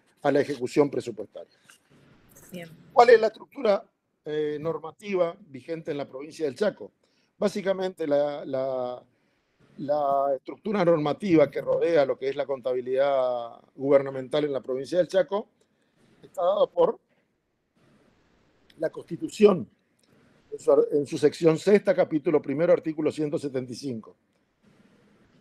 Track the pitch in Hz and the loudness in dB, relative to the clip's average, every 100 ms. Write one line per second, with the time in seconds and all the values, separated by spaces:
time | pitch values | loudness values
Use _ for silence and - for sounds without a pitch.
0 | _ _ 147 143 135 135 120 151 143 127 | _ _ 0 2 0 -4 -4 0 2 0
1 | 120 107 101 85 82 _ _ _ _ _ | -8 -10 -14 -16 -20 _ _ _ _ _
2 | _ _ _ - - 180 165 - - 262 | _ _ _ -20 -20 -18 -18 -20 -2 6
3 | 240 226 214 - - - 226 202 - _ | 8 8 6 -4 -20 -6 0 0 -2 _
4 | _ _ 156 151 151 151 160 156 156 - | _ _ -8 -6 -4 -6 -8 -8 -10 -16
5 | 208 190 170 175 - 131 120 165 165 143 | -6 -2 -2 -4 -18 -18 -12 -10 -8 -8
6 | 135 131 151 147 151 120 196 - 101 _ | -8 -12 -16 -6 -6 -2 -4 -4 -18 _
7 | _ _ _ - 208 208 190 190 185 190 | _ _ _ -6 -4 -4 -4 -4 -4 -6
8 | 160 143 147 143 - 135 135 131 123 123 | -2 0 0 -4 -8 -6 -4 -4 -6 -10
9 | 123 _ _ _ _ _ _ - 143 147 | _ _ _ _ _ _ _ -14 -4 -2
10 | 143 139 139 135 - - 208 208 170 165 | 0 0 0 -2 -8 -12 -4 0 2 2
11 | 147 143 202 160 143 143 127 131 160 165 | 2 -2 2 4 4 2 -2 0 2 2
12 | 135 120 135 139 131 135 127 127 123 127 | 2 0 -4 -4 -4 -4 -4 -4 -2 0
13 | 143 135 127 123 117 117 _ - 135 139 | 2 2 0 -2 -8 -14 _ -6 4 4
14 | 135 135 127 151 147 131 120 131 127 170 | 4 -8 -4 -4 -2 -4 -6 -8 -4 -2
15 | 175 190 180 202 - _ _ _ _ _ | 0 0 0 -4 -8 _ _ _ _ _
16 | _ _ - - 175 208 175 175 170 - | _ _ -18 -4 0 2 0 2 0 0
17 | _ _ _ _ _ _ _ _ _ _ | _ _ _ _ _ _ _ _ _ _
18 | _ _ _ _ _ _ _ - - - | _ _ _ _ _ _ _ -8 -8 -8
19 | - 170 320 - 208 180 104 _ _ _ | -12 -10 -8 4 4 4 -4 _ _ _
20 | _ _ _ _ - 143 - 143 - 151 | _ _ _ _ -18 -6 2 4 4 0
21 | 139 156 147 - 160 160 - 208 196 180 | -2 0 0 2 2 2 4 2 2 0
22 | - 156 175 147 - 139 175 170 160 151 | 0 0 0 -2 0 -2 2 0 0 -4
23 | 151 - 151 156 143 131 127 123 143 113 | -4 -2 -4 -4 -6 -8 -8 -10 -10 -10
24 | - _ _ _ _ _ _ _ _ _ | -12 _ _ _ _ _ _ _ _ _
25 | _ _ _ _ | _ _ _ _